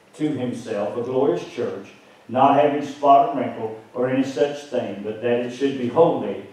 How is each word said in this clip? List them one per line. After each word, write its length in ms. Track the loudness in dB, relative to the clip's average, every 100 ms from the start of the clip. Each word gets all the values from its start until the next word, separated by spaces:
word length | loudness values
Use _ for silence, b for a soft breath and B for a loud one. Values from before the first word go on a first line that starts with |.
| _ -4
to 140 | -4
himself, 680 | -2 -4 -6 -6 -4 -4 -4
a 40 |
glorious 440 | -2 0 2 0 -2
church, 380 | -6 -6 -6 -14 -20 b b b
not 260 | 4 4 6
having 280 | 4 2 -4
spot 500 | 0 6 6 6 0
or 60 |
wrinkle 360 | -4 -4 -8 -8 -12
or 160 | -4 -2
any 140 | 0
such 400 | -2 0 0 -2 -8
thing, 340 | -6 -6 -8
but 180 | -8 -6
that 200 | 0 0
it 100 | -2
should 260 | -2 -2 -2
be 120 | -2
holy 560 | 4 4 2 -4 -8 -10